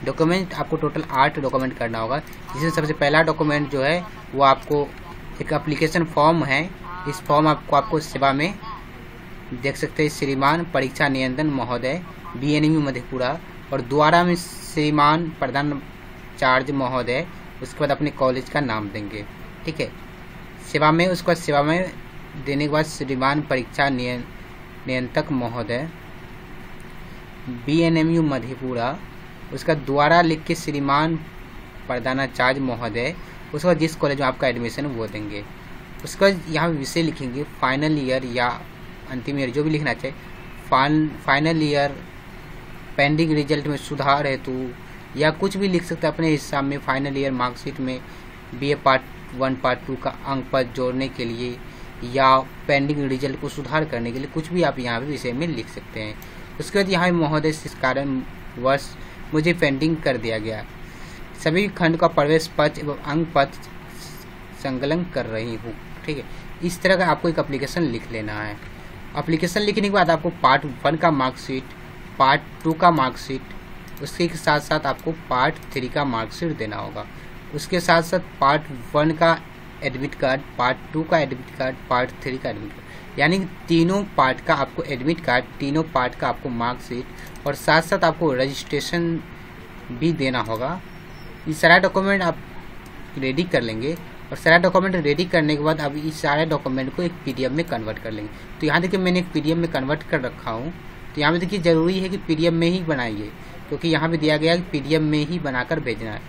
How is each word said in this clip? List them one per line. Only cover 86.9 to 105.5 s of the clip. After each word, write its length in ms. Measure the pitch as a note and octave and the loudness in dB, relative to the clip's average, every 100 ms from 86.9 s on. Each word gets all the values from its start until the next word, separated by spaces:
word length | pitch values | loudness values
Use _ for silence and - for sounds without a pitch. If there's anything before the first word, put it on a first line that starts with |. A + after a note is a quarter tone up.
| A#2+ C3 - - - C#3+ | -8 -8 -14 -14 -6 -6
और 80 | |
साथ 280 | C#3+ - D#3 | -2 4 4
साथ 220 | E3 G3 | 6 2
आपको 280 | E3 D#3 E3 | 2 4 2
registration 840 | B2+ C3+ C3+ - D3 C#3+ E3+ E3+ E3 - - - - - - - | 2 0 -2 -2 -2 0 -2 0 -2 -6 -14 -14 -16 -16 -16 -12
भी 200 | B2 D#3+ | -2 0
देना 280 | D#3+ C3+ B2+ | 2 0 0
होगा। 400 | G#2+ A2 C3 F3+ - - - - - - - | -2 -2 -4 -6 -10 -16 -16 -16 -16 -10 -6
ये 60 | |
सारा 240 | D#3 E3 F3+ | 4 8 8
document 440 | F#3 F#3+ G3 G3 | 8 2 2 2
आप 160 | F3 E3 - - - - - - - - | 2 -2 -8 -12 -12 -14 -14 -14 -12 -2
ready 240 | C3+ C3+ | 0 0
कर 200 | F3+ D3+ | 2 2
लेंगे 340 | A#2 A2 C#3 E3+ - - - | 2 -2 -4 -4 -8 -14 -12
और 60 | - | 0
सारा 220 | E3 E3+ | 6 8
document 380 | F3+ F#3+ F#3 F#3 | 8 4 2 2
ready 280 | D3 C#3+ | 2 2
करने 320 | F3+ E3+ D3+ D3+ | 4 4 4 2
के 60 | |
बाद 180 | D3+ D#3+ | 2 2
अब 160 | D3 D3 | -2 -2
इस 240 | D#3 D3+ | -6 -2
सारे 240 | D3+ D3 D#3+ | 0 2 2
document 480 | D3+ C3+ C3 C3 - | 0 0 -2 -2 -2
को 60 | |
एक 100 | F3 F3 | -4 -2
पीडीएफ़ 280 | - B2 C3 | -6 -2 0
में 120 | C#3+ E3 | 0 -2
convert 320 | A#2+ A2 G#2+ | -2 -4 -6
कर 120 | A2+ | -6
लेंगे। 200 | A2 G#2 - - - | -8 -8 -12 -14 -2
तो 60 | D3+ | 2
यहाँ 140 | D#3 | 2
देखिए, 200 | F3 F#3+ | 2 2
मैंने 180 | F#3 F3+ | 2 2
एक 140 | F3 | 2
पीडीएफ़ 240 | D#3 D3 E3 | 0 2 2
में 120 | E3 | 2
convert 320 | D3 C3 D#3 | 0 0 -2
कर 180 | - D#3 | 0 -2
रखा 300 | B2 - - | -2 -6 -6
हूँ। 220 | A2+ C#3+ E3+ - - - | -6 -6 -8 -14 -14 -10
तो 60 | - | 2
यहाँ 120 | D3 | 4
पे 60 | E3+ | 4
देखिए, 200 | F3 G3+ | 0 2
ज़रूरी 400 | E3+ E3 E3 F#3+ | 4 6 6 2
है 80 | F#3 | -2
कि 80 | G3 | -4
पीडीएफ़ 380 | - D#3 E3+ | -2 2 4
में 140 | E3 E3+ | 4 4
ही 140 | F#3 | 2
बनाइए, 480 | E3 C#3+ A#2+ G#2 G#2 - - - - | 0 0 0 -4 -8 -10 -14 -14 -8
क्योंकि 200 | D3 E3+ | -2 2
यहाँ 200 | D#3 D#3+ | 2 2
पे 80 | E3 | 2
दिया 200 | D3+ D3+ | 4 4
गया 160 | D#3+ | 4
है 60 | F3 | 4
कि 60 | F3 | 2
पीडीएफ़ 320 | D3+ C#3 D#3 | -4 2 2
में 220 | D#3 D3+ D3 | 4 2 2
ही 120 | E3+ | -2
बनाकर 420 | D3 | -2